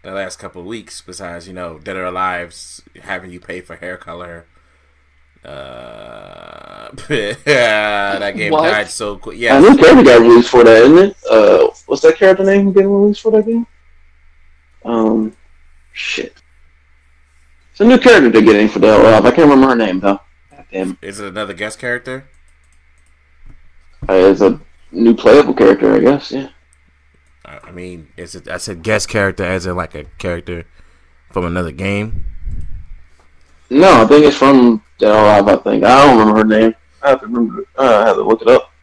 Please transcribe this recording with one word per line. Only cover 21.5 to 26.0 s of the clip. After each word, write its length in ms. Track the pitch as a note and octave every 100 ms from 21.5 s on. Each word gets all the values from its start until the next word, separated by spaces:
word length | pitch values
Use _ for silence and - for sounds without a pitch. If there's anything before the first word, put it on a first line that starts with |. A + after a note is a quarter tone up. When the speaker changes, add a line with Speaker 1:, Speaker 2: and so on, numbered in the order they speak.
Speaker 1:
guest 240 | F2 G#2+ -
character? 480 | B2 B2 B2+ C3 C#3 _ _ _ _ _ _ _ _ _ _ _ - - _ _ _ _ -
Speaker 3:
Uh, 40 |
it's 260 | F#2+ F#2 G2
a 200 | G2 E2+ _ _ _
new 220 | F2 A#2
playable 400 | A2 - C#3+ -
character, 380 | - - - A2
I 60 | G#2+